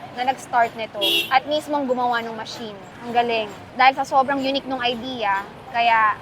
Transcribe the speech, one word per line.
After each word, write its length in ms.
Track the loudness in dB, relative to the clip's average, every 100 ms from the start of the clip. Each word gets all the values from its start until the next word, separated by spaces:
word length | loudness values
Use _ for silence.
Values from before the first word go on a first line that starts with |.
| -12
na 160 | -4 -2
nag-start 420 | -2 0 2 2 0
nito 240 | -8 -4 0 0 4
at 140 | 2 2
mismong 400 | -2 0 -2 0
gumawa 320 | 0 0 0
ng 160 | -2 -8
machine. 400 | -10 -10 -10 -12 -16 -14
Ang 80 | -2
galing. 400 | 0 2 0 -2 -8 -6
Dahil 240 | 4 4 4
sa 80 | 2
sobrang 320 | 2 2 0
unique 320 | 0 -2 -2
nung 100 | -2
idea, 640 | -2 -2 -6 -4 -2 -2 -4 -12 -6
kaya 400 | 0 4 4 4 0